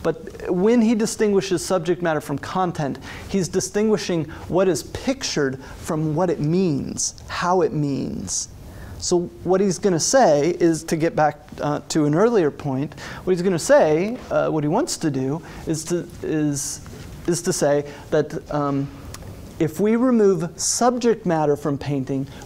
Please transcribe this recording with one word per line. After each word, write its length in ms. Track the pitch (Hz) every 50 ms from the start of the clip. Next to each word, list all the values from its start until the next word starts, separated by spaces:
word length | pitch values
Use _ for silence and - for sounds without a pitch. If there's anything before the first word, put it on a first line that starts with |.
| -
But 480 | 170 156 - - - - - - -
when 300 | 180 175 185 220 240 247
he 140 | 220 220 240
distinguishes 680 | 208 220 - - - 220 208 202 196 185 - 185 160 -
subject 380 | - 196 185 156 165 180 165
matter 180 | 175 170 156 147
from 160 | 143 - 147 139
content, 600 | - - - 185 185 175 160 - 151 135 - - - - - - - -
he's 180 | - 196 180
distinguishing 760 | - - 190 180 - - 202 214 220 214 185 - - 180 165 151 - - - -
what 200 | - - 180 190
is 160 | 190 170 - -
pictured 800 | - - - - - 269 269 - - - - 147 135 131 - - - -
from 380 | - - - 175 156 156 156 151
what 140 | 156 185 180
it 100 | 160 -
means, 840 | 147 147 165 185 196 175 143 131 117 - - - - - - - -
how 340 | - - - 185 175 180 185
it 100 | 165 139
means. 760 | - 151 147 143 139 135 131 - - - 101 92 - - - - - - - - - - - - - -
So 220 | - - 180 175 175 - - - -
what 180 | 170 185 190
he's 160 | 202 202 170
gonna 220 | - - 202 180 156
say 560 | - - - 269 240 180 151 147 143 170 175 -
is, 240 | 175 170 165 151 -
to 120 | - 180
get 180 | 160 151 165 -
back, 240 | - 156 151 151 - - - - -
uh, 200 | - 147 147 143 - -
to 160 | - 170 151
an 100 | 147 147
earlier 340 | 165 208 240 240 208 165 143
point, 500 | 131 - - 147 131 131 143 - - - - - - - -
what 100 | 180 185
he's 100 | 175 175
gonna 160 | 202 185 156
say, 580 | - - 277 294 247 208 151 160 185 214 240 254 - -
uh, 180 | - 151 147 -
what 140 | 151 156 147
he 40 |
wants 300 | 147 165 226 330 339 -
to 140 | - - 160
do 300 | 131 135 131 131 143 170 - - - - -
is 160 | - 165 151 -
to, 220 | - 175 175 156 - - - -
is, 580 | - 156 156 151 151 143 135 - - - - - - - - - - - - -
is 140 | - 175 - -
to 100 | 185 170
say 360 | - 165 143 143 147 143 147 - - - -
that, 420 | - 156 147 151 - 156 - -
um, 360 | - 147 143 143 139 139 139 139 - - - - - - - - - - - - - -
if 200 | - 147 156 -
we 160 | 190 214 220
remove 560 | 233 247 262 247 226 208 196 190 165 170 165 - -
subject 680 | - - - - 233 247 240 254 233 233 220 220 -
matter 300 | - 165 160 156 147 147
from 220 | 139 - 160 139 139
painting, 480 | - 135 143 139 131 131 139 135 139 - - - -